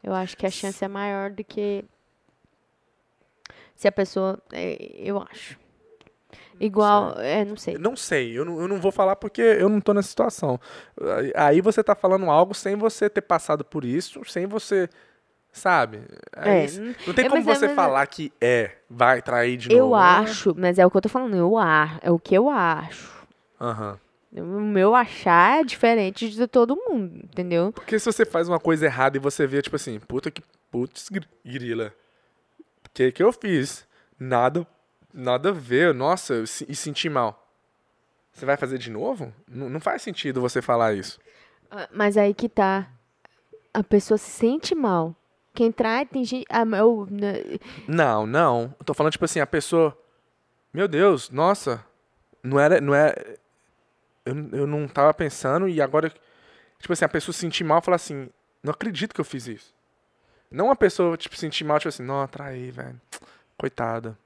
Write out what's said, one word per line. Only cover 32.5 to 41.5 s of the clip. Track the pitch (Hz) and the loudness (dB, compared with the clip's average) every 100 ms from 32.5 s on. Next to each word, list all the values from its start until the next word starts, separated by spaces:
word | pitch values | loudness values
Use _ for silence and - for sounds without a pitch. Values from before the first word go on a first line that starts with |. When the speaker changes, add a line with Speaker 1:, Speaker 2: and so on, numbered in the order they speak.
| _ - _ - | _ -20 _ -20
Speaker 2:
Que | - 131 | 0 0
que | - | 4
eu | 202 | 2
fiz? | 247 208 160 135 - _ _ _ _ | 2 -2 -2 -2 -8 _ _ _ _
Nada, | 131 123 127 160 165 _ _ _ _ | -2 2 2 0 -6 _ _ _ _
nada | - 123 127 160 | -8 -2 0 0
a | |
ver. | 180 123 123 175 | -4 0 2 2
Nossa, | 131 139 180 - | 2 0 -2 -2
eu | 120 113 | -4 -4
se-, | - - | -10 -10
e | |
senti | 151 156 143 170 | -10 -8 -6 -4
mal. | 143 113 - _ _ _ _ _ _ _ _ _ | -2 -2 -6 _ _ _ _ _ _ _ _ _
Você | _ | _
vai | 135 139 | -2 -2
fazer | 131 131 | -2 -6
de | 117 | -8
novo? | 107 196 240 123 110 _ | -8 -6 -6 -10 -14 _
N-, | 123 135 | -12 -10
não | 147 | -4
faz | - - | -4 -4
sentido | - 180 143 127 | -8 -8 -6 -2
você | 123 127 | -2 -2
falar | - 120 113 | 0 2 2
isso. | 101 92 - _ _ _ | 0 -6 -16 _ _ _